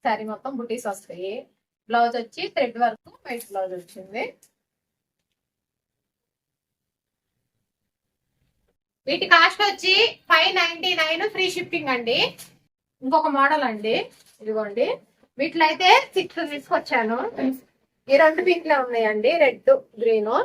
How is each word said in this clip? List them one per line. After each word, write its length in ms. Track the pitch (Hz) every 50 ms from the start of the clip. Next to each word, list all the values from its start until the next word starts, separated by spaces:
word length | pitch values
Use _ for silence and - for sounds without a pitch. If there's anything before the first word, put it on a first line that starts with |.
| _
శారీ 180 | 262 214 208 220 214
మొత్తం 200 | 214 208 _ 254 277 240
బుటీస్ 260 | 233 233 220 240 - 214
వస్తాయి. 420 | 196 190 - _ 175 175 185 196 208 254 277 _ _ _ _ _ _ _ _ -
బ్లౌజ్ 260 | 226 233 233 233 233 240
వచ్చి 240 | 226 226 _ 311 359 392 _
థ్రెడ్ 220 | 330 277 233 226 226
వర్క్, 280 | 240 226 220 - _ - - _ _
వైట్ 200 | 294 254 233 - -
బ్లౌజ్ 220 | 202 196 190 185 185
వచ్చింది. 480 | 180 175 _ - 202 185 190 196 240 415 508 - _ _ _ _ _ _ _ _ _ _ _ _ _ _ _ _ _ _ _ _ _ _ _ _ _ _ _ _ _ _ _ _ _ _ _ _ _ _ _ _ _ _ _ _ _ _ _ _ _ _ _ _ _ _ _ _ _ _ _ _ _ _ _ _ _ _ _ _ _ _ _ _ _ _ _ _ _ _ _ _ _ _ _ _ _ _ _ _ _ _ _ _ _ _
వీటి 180 | 262 294 349 - - 349
కాస్ట్ 280 | 330 330 370 370 - 415
వచ్చి 280 | 403 392 - - 370 381 403 453 - - _ _ _
ఫైవ్ 200 | 339 320 339 381 381 370
నైంటీ 320 | 339 330 339 330 330 370 349 330
నైన్ 220 | 311 311 330 330 403 427 415
ఫ్రీ 100 | 370 370 370 370
షిప్పింగ్ 360 | 349 349 - - 330 302 277 254
అండి. 220 | 240 233 226 254 320 427 523 - - - - _ _ _ _ _ _ _ _ _ _ 262
ఇంకొక 260 | 262 302 311 320 311 285
మోడల్ 280 | 277 269 285 302 302 285 247
అండి, 260 | 220 208 208 220 233 349 466 - _ _ _ _ _ _
ఇదిగోండి, 460 | 214 214 214 214 214 208 202 233 254 392 523 - _ _ _ _ _ _ _ -
వీటిలో 260 | 285 320 - 330 320 311
అయితే 220 | 311 - 370 370 440 523 554 - -
సిక్స్ 240 | 381 - - - 339 330 294 294
తీసుకొచ్చాను. 680 | 285 - - - 311 - - 302 240 226 220 226 247 370 453 - - 269 262 262 - _ _ _ _ _ _ _ _ _ -
ఈ 60 | 269 285 320
రెండు 200 | 311 320 320 370 370
పింక్ 200 | 349 339 - 311
లే 60 | 302 277 254
ఉన్నాయండి, 460 | 247 240 226 226 214 214 214 208 247 330 339 302
రెడ్, 260 | 262 - - _ - 269 262 - _ _ 214 220
గ్రీన్. 300 | 233 220 220 208 214 247 320